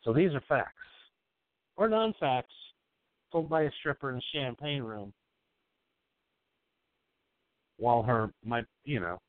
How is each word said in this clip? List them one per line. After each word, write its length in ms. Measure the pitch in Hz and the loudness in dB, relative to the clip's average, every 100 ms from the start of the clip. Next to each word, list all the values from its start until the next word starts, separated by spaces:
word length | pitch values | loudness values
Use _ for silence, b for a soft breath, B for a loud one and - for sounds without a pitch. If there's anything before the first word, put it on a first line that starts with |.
So 100 | - | 2
these 180 | 117 185 | 4 4
are 80 | 143 | 2
facts, 440 | - 139 101 - - - - _ _ _ _ _ _ - | 0 0 0 -8 -20 -20 -20 _ _ _ _ _ _ -2
or 120 | 214 | 2
non-facts, 640 | 220 220 214 151 127 120 - - _ _ _ _ _ _ | 2 2 0 0 0 -2 -16 -20 _ _ _ _ _ _
told 200 | 170 156 | -4 0
by 140 | 160 | 2
a 80 | 151 | 0
stripper 380 | - 156 143 139 | -2 -6 -4 -4
in 60 | 123 | -6
a 60 | - | -6
champagne 500 | 151 131 120 147 143 | -6 -6 -6 -6 -4
room 300 | 117 107 101 - _ _ _ _ _ _ _ _ _ _ _ _ _ _ _ _ _ _ _ _ _ _ _ _ _ _ | -6 -8 -12 -16 _ _ _ _ _ _ _ _ _ _ _ _ _ _ _ _ _ _ _ _ _ _ _ _ _ _
while 260 | 120 120 | 2 4
her, 280 | 113 117 107 - | 4 2 0 -4
my, 220 | 110 117 110 _ | -6 -4 -6 _
you 160 | 135 139 | -6 -4
know 200 | 87 90 | -4 -8